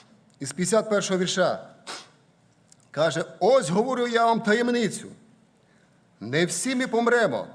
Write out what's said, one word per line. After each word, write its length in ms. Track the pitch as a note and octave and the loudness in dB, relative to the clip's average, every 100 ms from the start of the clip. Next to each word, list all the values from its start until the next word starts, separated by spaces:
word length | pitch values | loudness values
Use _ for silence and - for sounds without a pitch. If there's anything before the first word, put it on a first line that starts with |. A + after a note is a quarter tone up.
| - _ _ _ | -20 _ _ _
із 120 | C3+ | -10
п'ятдесят 380 | - F3+ A3 G#3+ | -4 0 0 2
першого 300 | G#3 - F#3 | 0 0 0
вірша. 480 | F3+ - E3 G#2+ - - - - - _ _ _ _ _ _ _ _ | 0 0 0 -2 -8 -20 -16 -16 -18 _ _ _ _ _ _ _ _
Каже: 340 | - D#3+ D3+ F3 - | -2 -2 -2 -6 -2
Ось 300 | F#3+ C4+ E3 | 2 4 4
говорю 360 | F3+ B3+ B3 A#3+ | 0 0 -2 0
я 200 | A#3 A#3 | 2 2
вам 140 | A3+ | 2
таємницю. 680 | A3 A3+ A#3+ A#3+ A3 - - - _ _ _ _ _ _ _ _ _ _ | 2 2 2 0 -2 -4 -12 -20 _ _ _ _ _ _ _ _ _ _
Не 260 | G#2+ C#3+ F3 | -6 -2 0
всі 280 | - B3+ | -2 -4
ми 120 | C4 B3+ | -2 -2
помремо, 600 | A3 A#3 A#3+ G#3 A2 F2 | 0 2 2 2 0 -6